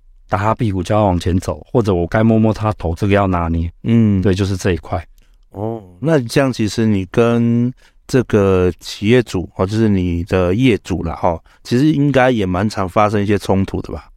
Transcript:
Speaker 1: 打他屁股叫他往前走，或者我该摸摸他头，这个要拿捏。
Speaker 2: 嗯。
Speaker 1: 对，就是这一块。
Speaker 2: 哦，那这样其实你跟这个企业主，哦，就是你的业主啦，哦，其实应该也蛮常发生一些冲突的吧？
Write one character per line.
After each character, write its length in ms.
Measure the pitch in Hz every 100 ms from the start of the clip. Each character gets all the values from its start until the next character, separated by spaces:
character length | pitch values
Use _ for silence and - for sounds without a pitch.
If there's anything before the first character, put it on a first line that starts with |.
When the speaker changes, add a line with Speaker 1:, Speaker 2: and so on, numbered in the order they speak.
| _ - -
Speaker 1:
打 80 | -
他 160 | 107
屁 200 | 110 113
股 100 | 92
叫 160 | 85 107
他 60 |
往 160 | 107 87
前 180 | 90 90
走， 260 | - 76 -
或 100 | 127
者 140 | 107
我 100 | 90 87
该 160 | 110
摸 160 | 113 110
摸 120 | 110
他 200 | 107 110
头， 200 | 104 85 85
这 100 | 104
个 80 |
要 140 | 101 98
拿 200 | 87 85
捏。 240 | 82 82 -
Speaker 2:
嗯。 360 | - 117 110 98
Speaker 1:
对， 140 | 95
就 100 | 95
是 120 | 98 98
这 160 | 107
一 40 | 85
块。 240 | - 90 - - _ _ _
Speaker 2:
哦， 300 | 98 107 113 95 90
那 180 | 135 160
这 200 | 117 -
样 120 | 135
其 140 | 117 107
实 180 | -
你 220 | 113 101 92
跟 600 | - 117 120 117 117 123 - - _ -
这 120 | 135
个 480 | 113 110 98 92 90 85
企 260 | - - 101
业 160 | 123
主， 260 | 117 95 82
哦， 100 | -
就 120 | 95 107
是 120 | 113
你 360 | 98 90 85
的 280 | 87 92 90
业 240 | 98 131 101
主 260 | - 87
啦， 120 | 87 76
哦， 180 | 95 80 - _
其 160 | - 120
实 140 | 151
应 180 | 151 143
该 180 | 131 127
也 140 | 120
蛮 240 | 95 90 107
常 200 | 104 92
发 200 | 110 104
生 140 | 104
一 20 |
些 140 | 101 101
冲 260 | - 98
突 160 | 95 90
的 120 | -
吧？ 160 | - -